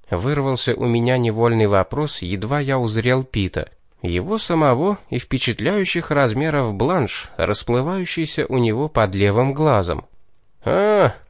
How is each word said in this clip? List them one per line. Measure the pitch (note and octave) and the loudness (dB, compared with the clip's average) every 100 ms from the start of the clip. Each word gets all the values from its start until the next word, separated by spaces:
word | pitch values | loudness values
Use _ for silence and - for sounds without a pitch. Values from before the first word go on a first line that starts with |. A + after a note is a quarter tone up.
| - | -6
Вырвался | F2 B2 D3 C3+ B2+ - - | -4 -2 -2 -2 -2 -2 0
у | B2 | 0
меня | A#2 A#2+ B2+ | 2 2 2
невольный | A#2 A2 A#2 A2+ G#2 | 0 2 2 4 4
вопрос, | G2+ F#2 B2+ D3+ - | 2 0 -2 -4 -4
едва | F2 F#2+ G#2+ C#3+ | -6 -4 -2 -2
я | C#3 C3 | 0 0
узрел | A#2 A2 B2 C3 | 0 0 0 0
Пита. | C3 A2+ F#2 D#2+ - - _ - | 0 -2 -2 -4 -8 -14 _ -8
Его | F2+ F2 D3 A3 | -4 -2 -2 -4
самого | - E3 D3 B2 F#3+ G3+ - | 0 2 2 2 0 -2 -4
и | B2 | -6
впечатляющих | - C3 - A#2 F3+ G#3 F#3 F3 - | -4 -4 -2 -2 -2 -2 -2 -4 -2
размеров | C#3+ B2+ A2 D#3 D3 A#2+ | 2 2 2 0 0 -2
бланш, | G2 C3 F3+ A2 - - - | 0 0 2 0 -4 -12 -4
расплывающийся | E2+ G#2 - A#2+ D3 F#3+ F3 - D#3+ - - | -2 -2 0 0 0 -4 -4 -4 -4 -4 -2
у | B2+ | 0
него | A#2 A2 D3+ | 0 0 -2
под | - G#2 F#2+ | 0 0 2
левым | G2+ G#2 C3 | 2 2 0
глазом. | C#3 D#3 A2 F2 D2 - - - - _ - A2+ | 2 2 2 0 -4 -8 -20 -20 -20 _ -10 -2
«А!» | F3+ G#3 G#3 C#3 - - | 2 4 4 4 2 -18